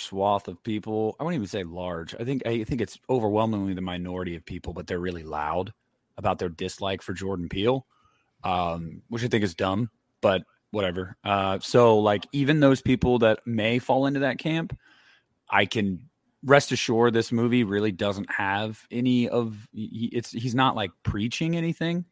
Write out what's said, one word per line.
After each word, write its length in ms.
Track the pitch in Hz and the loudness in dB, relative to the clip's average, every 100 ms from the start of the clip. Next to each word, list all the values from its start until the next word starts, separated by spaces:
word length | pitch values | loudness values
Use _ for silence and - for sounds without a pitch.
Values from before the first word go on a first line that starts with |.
swath 440 | - 95 101 101 - | -8 -2 2 0 -2
of 160 | 85 | -10
people. 520 | 117 107 110 107 110 104 | -6 -4 -4 -2 -2 -4
I 40 | |
wouldn't 160 | 156 165 | -4 -4
even 80 | 98 | -4
say 160 | 104 | -6
large. 520 | 85 85 90 85 82 - | -8 -8 -6 -6 -8 -8
I 80 | |
think, 220 | 117 135 113 | -6 -4 -2
I 180 | 117 | -2
think 180 | 110 127 | -2 -2
it's 180 | 101 - - | -4 -6 -2
overwhelmingly 640 | 127 107 104 113 107 98 | 0 2 2 2 0 -2
the 80 | 92 | -4
minority 540 | 92 90 90 90 90 85 | -4 -6 -6 -6 -6 -8
of 100 | - | -10
people, 280 | 90 - | -12 -10
but 140 | 85 82 | -10 -6
they're 120 | 90 | -4
really 240 | 90 87 | -4 -6
loud 500 | 78 76 76 87 92 - _ _ _ - | -8 -6 -4 -4 -4 -10 _ _ _ -6
about 220 | 98 90 | -2 -2
their 100 | 90 | -4
dislike 520 | 80 92 - 98 98 | -4 -8 -6 -6 -6
for 120 | - | -6
Jordan 360 | 87 95 92 85 | -6 -4 -4 -4
Peele, 360 | 95 110 131 - _ _ _ _ _ | 0 2 0 -4 _ _ _ _ _
um, 580 | 92 90 87 85 82 - - | -2 0 0 -4 -8 -12 -10
which 140 | 113 | -6
I 40 | 123 | 0
think 160 | 113 | 0
is 120 | 101 - | 0 0
dumb, 340 | 95 98 120 - _ _ | 0 0 -2 -6 _ _
but 220 | 107 92 - _ _ | 2 2 -2 _ _
whatever. 460 | 104 92 90 90 - | -4 -2 -4 -8 -8
Uh, 360 | 104 98 95 95 | -2 0 2 -2
so, 400 | - 127 120 110 | 2 6 8 6
like, 260 | 104 104 - | 4 2 -2
even 280 | 143 135 156 | 0 2 6
those 220 | 139 131 | 6 6
people 380 | - 127 123 123 | 4 2 4 4
that 200 | 110 107 117 | 4 4 0
may 340 | 113 110 123 | 0 2 2
fall 260 | - 131 139 | 0 0 0
into 160 | 139 | 0
that 160 | 139 117 | -2 -2
camp, 380 | 160 165 165 - _ _ _ _ _ _ - | -2 -4 -4 -10 _ _ _ _ _ _ -2
I 160 | 101 104 | 2 2
can 440 | 117 98 87 - _ _ _ | 0 -2 -4 -10 _ _ _
rest 280 | 127 139 - | 6 6 6
assured 420 | 123 - 113 120 | 0 0 4 4
this 180 | 113 - | 4 2
movie 320 | 117 120 123 | 0 2 2
really 280 | 101 101 107 | 2 2 0
doesn't 400 | 90 104 98 - | 0 -2 -4 -6
have 540 | - 98 101 110 107 - | -4 -2 -2 -4 -8 -10
any 360 | 117 127 123 117 | -2 2 2 2
of, 380 | 123 113 104 - | 0 -2 -6 -14
he, 360 | 107 110 113 117 | -12 -10 -6 -6
it's, 180 | 120 - | -4 -6
he's 240 | 117 123 123 | -6 -2 2
not, 200 | 131 113 | 2 0
like, 160 | 95 - | -4 -6
preaching 520 | - 101 113 - 160 165 | -6 -2 -4 -2 -2 -2
anything. 480 | 165 160 170 175 175 | -2 -4 -4 -4 -6